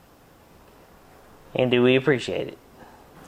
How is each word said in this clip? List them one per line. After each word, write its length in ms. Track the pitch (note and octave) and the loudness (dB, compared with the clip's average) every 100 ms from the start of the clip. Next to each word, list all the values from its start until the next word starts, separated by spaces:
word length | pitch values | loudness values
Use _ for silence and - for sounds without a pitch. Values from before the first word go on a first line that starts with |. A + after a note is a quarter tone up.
| - _ - - - - - - - - - - - - - | -20 _ -20 -20 -20 -20 -20 -20 -20 -20 -20 -20 -20 -20 -10
And 180 | - B2+ | -4 0
do 120 | B2 | 2
we 140 | B2 C3 | 4 2
appreciate 520 | C3 C3 - - - | 2 -2 -4 -8 -8
it? 100 | - - - - - - - | -14 -20 -20 -20 -20 -20 -20